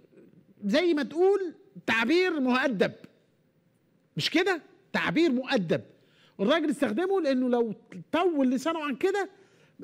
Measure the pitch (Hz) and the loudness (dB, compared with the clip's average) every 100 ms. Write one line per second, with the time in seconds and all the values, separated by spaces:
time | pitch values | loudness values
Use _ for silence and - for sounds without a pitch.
0 | _ - - - - - 202 277 349 294 | _ -20 -20 -20 -20 -10 0 2 2 0
1 | 233 302 370 403 359 - - 175 - 226 | -2 2 4 2 -2 -10 -20 -10 -2 0
2 | 233 339 370 311 254 254 285 190 139 - | 2 2 2 0 0 2 0 0 -2 -4
3 | - _ _ _ _ _ _ _ _ _ | -20 _ _ _ _ _ _ _ _ _
4 | _ - - 320 381 339 - _ _ 190 | _ -6 -2 0 0 -2 -6 _ _ -4
5 | 165 175 330 247 254 262 165 147 - _ | -2 2 2 0 -2 -2 0 -2 -4 _
6 | _ _ _ - 196 320 302 - 247 214 | _ _ _ -4 0 2 0 -2 -2 -2
7 | 370 392 302 254 254 240 226 - - 185 | -2 0 0 0 0 0 -2 -6 -14 -20
8 | - 311 370 294 262 254 320 330 294 247 | -4 0 0 2 0 0 -2 -4 -6 -2
9 | 370 403 370 - _ _ _ - | -2 0 -4 -10 _ _ _ -10